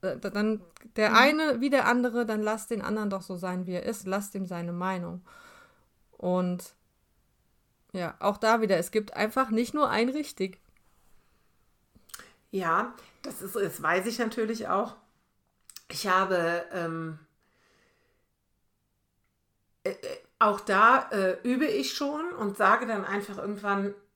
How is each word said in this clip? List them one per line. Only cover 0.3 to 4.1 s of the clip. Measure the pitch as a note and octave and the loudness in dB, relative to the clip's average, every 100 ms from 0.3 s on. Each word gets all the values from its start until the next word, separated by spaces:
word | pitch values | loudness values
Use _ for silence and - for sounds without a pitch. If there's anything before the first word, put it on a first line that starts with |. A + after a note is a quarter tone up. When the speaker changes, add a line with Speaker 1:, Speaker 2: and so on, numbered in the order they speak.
Speaker 1:
dann | G3+ G#3+ G#3+ - - - - | -2 0 -2 -6 -20 -12 0
der | G#3+ | 4
Speaker 2:
Mhm. | A3 | 8
Speaker 1:
eine | C4 D#4 D#4 A#3+ | 6 6 2 2
wie | C4+ | 2
der | C4+ - | 4 4
andere, | A#3+ B3 A#3 A#3 | 4 2 0 -2
dann | G#3+ | 0
lasst | G#3+ A3 - | -2 -4 -4
den | A3 | -6
anderen | - G#3+ G#3 | -2 -2 -2
doch | G3 | -4
so | F3+ F3+ | -6 -8
sein, | F#3 F3+ F3+ | -6 -6 -4
wie | |
er | F3+ | -6
ist. | - A3+ | -4 -6
Lasst | F#3+ | -4